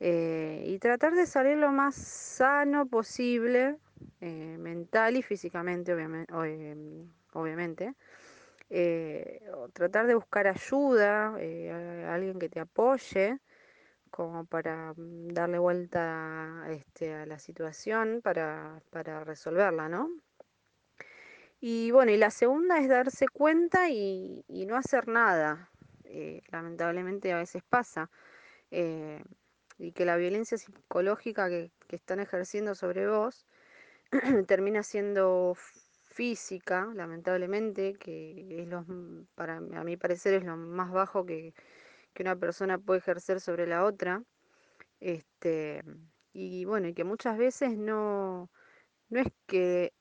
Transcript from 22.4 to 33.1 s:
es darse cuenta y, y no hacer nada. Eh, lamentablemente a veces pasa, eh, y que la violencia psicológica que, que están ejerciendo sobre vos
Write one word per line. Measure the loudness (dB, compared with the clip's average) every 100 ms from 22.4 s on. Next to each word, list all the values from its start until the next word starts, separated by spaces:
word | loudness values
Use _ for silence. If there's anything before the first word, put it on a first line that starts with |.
| 4 4 4 4
es | 6
darse | 4 4 0 0
cuenta | 4 6 6 6 4 4
y, | 2 -2 -4 -8 -12 -10
y | -8 -2
no | -2
hacer | 2 0 2
nada. | 4 6 6 2 -2 -10 _ -20 -20
Eh, | -18 -12 -12 -12 -12
lamentablemente | -10 -8 -4 -2 -2 -4 -4 -2
a | -2
veces | -4 -10 0
pasa, | 0 0 -6 -8 _ -20 -20 -20 -20 _
eh, | -4 -4 -4 -10 -14 -18 -20 _ _ _ -14
y | -10
que | -2
la | 2 2
violencia | 0 -2 -4 -6
psicológica | -8 -20 _ 0 0 -2 -4 -2 -2
que, | -2 -6 _ -14
que | -12
están | -6 -6
ejerciendo | -4 -6 -4 -4 -4
sobre | -4 -4 -2
vos | 0